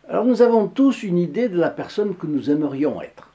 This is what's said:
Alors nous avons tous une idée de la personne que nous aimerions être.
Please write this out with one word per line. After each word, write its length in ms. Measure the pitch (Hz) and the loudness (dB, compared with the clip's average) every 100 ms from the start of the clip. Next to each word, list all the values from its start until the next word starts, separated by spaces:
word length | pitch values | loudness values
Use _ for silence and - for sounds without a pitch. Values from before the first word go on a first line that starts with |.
| - | -4
Alors 160 | 185 | 0
nous 160 | 233 233 | 0 4
avons 260 | 240 226 196 | 4 4 0
tous 360 | - 277 240 | 2 2 2
une 160 | 208 175 | -2 -2
idée 280 | 170 160 240 | 0 -2 -2
de 120 | 175 | 0
la 100 | 156 | -2
personne 460 | - - - 208 | -2 -8 -4 -4
que 120 | 180 156 | -4 -4
nous 220 | 147 117 | -4 -2
aimerions 520 | 147 147 135 143 95 | -2 -2 -2 -4 -4
être. 280 | 73 - - | -12 -18 -20